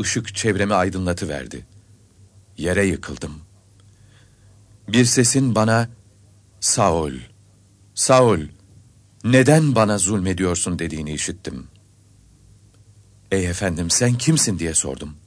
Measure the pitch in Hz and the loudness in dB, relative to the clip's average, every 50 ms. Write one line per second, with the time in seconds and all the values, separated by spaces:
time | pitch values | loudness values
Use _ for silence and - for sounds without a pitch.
0 | 104 - - 113 - - - - - 110 92 98 101 101 104 90 92 95 92 92 | -6 -4 -4 -4 -6 -8 -8 -4 -2 0 0 0 0 0 2 0 0 0 -2 -4
1 | 90 90 85 - 98 78 71 69 62 - - 64 - - - - - _ - _ | -4 -4 -4 -4 -6 -8 -8 -8 -10 -12 -14 -16 -16 -18 -20 -20 -20 _ -20 _
2 | _ _ _ _ - - _ - _ _ _ - 76 87 90 101 98 92 78 67 | _ _ _ _ -20 -20 _ -20 _ _ _ -6 -4 -2 0 2 2 0 0 -4
3 | - - 69 - - 71 73 78 - - _ _ _ _ _ _ - - - _ | -8 -12 -12 -12 -12 -14 -14 -16 -20 -20 _ _ _ _ _ _ -20 -20 -20 _
4 | - - - - - - _ _ - - - - - _ - - _ - 107 120 | -20 -20 -20 -20 -20 -20 _ _ -20 -20 -20 -20 -20 _ -20 -20 _ 0 2 4
5 | 123 117 - 131 117 - - 135 135 123 107 110 110 110 113 117 117 120 - - | 4 4 4 2 2 2 2 2 2 2 2 2 2 2 2 2 0 -2 -8 -16
6 | - _ _ _ _ _ _ _ _ _ _ - - - - 117 101 90 82 82 | -20 _ _ _ _ _ _ _ _ _ _ -6 -4 -2 0 2 2 2 2 0
7 | 78 71 65 64 - - - _ _ _ _ _ _ _ _ _ _ _ - - | -2 -4 -8 -10 -14 -18 -20 _ _ _ _ _ _ _ _ _ _ _ -6 -2
8 | - - 131 131 127 113 95 78 73 73 - - - - - - - - _ _ | 2 4 6 6 6 6 4 2 -2 -6 -12 -20 -20 -20 -20 -20 -20 -20 _ _
9 | _ _ _ _ - 117 127 131 123 143 156 160 156 143 120 110 107 104 104 101 | _ _ _ _ 0 4 4 6 6 6 6 6 4 4 4 4 2 2 2 0
10 | - 101 110 98 90 92 90 92 95 90 85 - - 92 87 78 85 80 78 78 | 0 0 0 0 -2 -2 -2 0 0 -2 -2 -2 -4 -6 -6 -6 -6 -6 -6 -8
11 | 73 76 76 73 - 90 - - - - 67 64 64 64 - - _ _ _ _ | -8 -8 -8 -6 -6 -8 -8 -10 -12 -12 -12 -12 -14 -18 -20 -20 _ _ _ _
12 | _ _ _ _ _ _ _ _ _ - - _ _ _ _ _ _ _ - - | _ _ _ _ _ _ _ _ _ -20 -20 _ _ _ _ _ _ _ -20 -20
13 | - _ _ _ _ - 98 95 90 87 87 - 101 92 80 87 87 82 - - | -20 _ _ _ _ -4 -2 -2 -2 -2 -4 -4 -4 -4 -4 -4 -4 -2 0 0
14 | 123 123 120 123 - 160 160 139 - 120 95 80 82 82 80 - - 69 65 - | 0 0 0 0 0 0 0 2 0 -2 -2 -4 -4 -2 -2 -2 -4 -4 -6 -10
15 | - 76 78 - _ | -12 -14 -16 -18 _